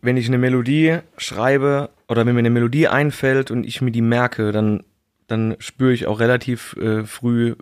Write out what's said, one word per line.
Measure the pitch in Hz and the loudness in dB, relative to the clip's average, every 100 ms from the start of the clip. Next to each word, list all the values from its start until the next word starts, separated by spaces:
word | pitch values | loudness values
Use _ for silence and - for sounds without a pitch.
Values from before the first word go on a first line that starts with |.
wenn | 120 127 | -2 0
ich | 117 | 0
eine | 127 | 0
Melodie | 127 127 120 147 160 165 - - | 2 0 0 2 2 0 -6 -14
schreibe | - 98 123 139 139 139 143 _ - | -10 -2 2 2 2 0 -4 _ -4
oder | 113 117 | 0 2
wenn | |
mir | 120 | 2
eine | 117 | 2
Melodie | 120 120 139 160 | 2 2 2 2
einfällt | 135 147 - 135 131 135 | 2 0 0 0 0 0
und | 120 | -4
ich | - - | -6 -4
mir | 127 | -2
die | 117 | 0
merke, | 113 120 123 - 107 | 2 2 0 -2 -2
dann, | 107 107 104 - _ _ _ - | 0 0 0 -4 _ _ _ -8
dann | 110 110 - | -4 -2 -4
spüre | - - 131 | -10 0 2
ich | 120 110 | 2 0
auch | 107 | 0
relativ, | 117 123 127 120 - - | 2 0 -2 -8 -8 -6
äh, | 110 110 | -2 -2
früh, | 110 - 120 120 117 - | -4 -6 -2 0 0 -2